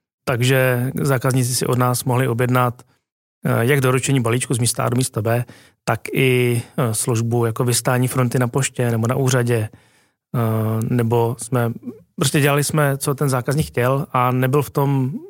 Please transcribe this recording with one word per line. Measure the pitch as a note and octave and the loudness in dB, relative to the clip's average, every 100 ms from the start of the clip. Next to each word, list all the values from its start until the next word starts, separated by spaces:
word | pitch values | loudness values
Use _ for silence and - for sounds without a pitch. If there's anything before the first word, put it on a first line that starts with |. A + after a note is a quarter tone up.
| _ _ | _ _
takže | - A#2+ B2+ C3+ B2+ B2 B2+ - | -4 0 2 4 2 0 -2 -2
zákazníci | D3 B2+ C3 B2+ A#2+ | 0 0 2 0 0
si | A#2+ - | -2 0
od | B2 | 0
nás | B2 B2 | 0 0
mohli | C3 B2 C3 | 0 0 0
objednat, | A#2 B2 B2+ B2 - - _ _ _ _ _ | 0 2 2 0 -4 -20 _ _ _ _ _
eh, | C3 A#2+ | -2 0
jak | A#2+ C#3+ | 2 2
doručení | B2+ B2+ B2+ C#3 | 2 2 0 0
balíčku | A2+ B2 - | 0 -2 -2
z | A#2+ | -2
místa | A#2 - | -2 -2
A | A#2+ | -2
do | A#2+ | -2
místa | C3 A#2 | -2 -2
B, | A2 A#2+ A#2+ - - _ | -2 -2 -4 -12 -20 _
tak | - A2+ - | -4 -4 -4
i, | - C3 B2 A#2+ A#2+ - - | 0 2 2 2 0 -4 -4
eh, | A#2+ | -2
službu | A2 - A2+ A#2 A#2+ A#2 | -2 -2 0 0 0 -2
jako | A2+ | 0
vystání | B2 A#2 C#3 B2 B2+ | -2 0 0 0 0
fronty | C3 A#2+ B2+ | 0 0 0
na | A#2+ | 0
poště | C#3 C3 - A#2+ | -2 -4 -2 -2
nebo | A2+ B2 | 0 0
na | C3 | 0
úřadě, | B2+ B2+ A#2+ A#2 G#2+ - _ _ _ _ - A#2+ | 2 2 2 0 -2 -10 _ _ _ _ -8 -2
eh, | A2+ A2+ A2 A2+ A2+ | 0 0 0 -2 -2
nebo | B2 A2+ A#2 A#2 A#2 | 0 2 2 0 -2
jsme | - B2+ A#2 A#2 - - - - | -4 -2 -2 -4 -12 -16 -14 -4
prostě | C#3+ D#3 | 0 2
dělali | C#3 C#3+ | 2 2
jsme, | C#3 D#3 C#3+ C3+ | 0 0 0 0
co | D3 | -4
ten | C3+ D3 | -2 0
zákazník | B2+ B2+ C#3+ - | 0 0 -2 -2
chtěl | B2 B2 C3+ - | 0 0 0 -2
a | B2+ B2 | 0 0
nebyl | B2+ B2+ C#3+ | 2 2 0
v | C3 | 0
tom | D3 C#3 C3+ C3 A3 | -2 0 0 -2 -6